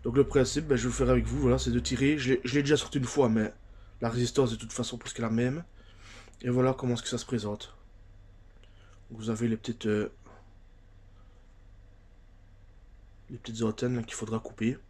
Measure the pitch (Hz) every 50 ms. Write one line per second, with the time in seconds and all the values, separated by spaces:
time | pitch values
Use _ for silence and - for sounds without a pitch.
0 | - 127 120 139 135 135 - 139 127 - - 147 156 151 135 120 113 127 113 -
1 | 131 120 127 123 113 113 120 143 143 120 123 131 - 127 117 123 120 - 131 117
2 | 139 139 151 147 127 123 131 - - 127 123 147 143 139 151 139 - - - 147
3 | 127 117 - 143 131 117 110 110 107 107 - - - - - - - - - -
4 | 120 117 113 123 120 117 - 139 135 117 110 113 123 113 - - 120 - 127 117
5 | - - - - 117 110 113 113 120 127 135 165 175 - - - - - - -
6 | - - - - - - - - - 123 123 127 127 131 131 - - 123 120 117
7 | - - 131 117 - - 127 113 104 104 104 104 - - - - - - - -
8 | - - - - - - - - - - - - - - - - - - - -
9 | - - 117 110 110 117 113 107 120 117 113 110 - - 113 113 - 110 104 107
10 | 104 - - - - - - - - - - - - - - - - - - -
11 | - - - - - - - - - - - - - - - - - - - -
12 | - - - - - - - - - - - - - - - - - - - -
13 | - - - - - - 143 117 - 120 113 113 117 107 110 - 123 123 127 120
14 | 113 - - - 113 104 113 110 - - - - 110 113 139 - -